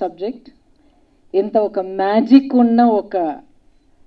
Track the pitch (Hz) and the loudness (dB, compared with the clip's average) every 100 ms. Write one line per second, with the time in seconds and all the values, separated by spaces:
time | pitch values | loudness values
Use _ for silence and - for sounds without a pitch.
0 | 185 170 196 254 - _ _ _ _ _ | -10 -10 -12 -12 -20 _ _ _ _ _
1 | _ _ _ 190 202 220 208 214 185 190 | _ _ _ -4 -2 -2 -2 -4 -8 -4
2 | 190 214 233 269 269 254 240 233 240 208 | -2 0 4 4 4 2 2 2 2 0
3 | - 190 160 135 - _ _ _ _ _ | -2 -4 -4 -6 -14 _ _ _ _ _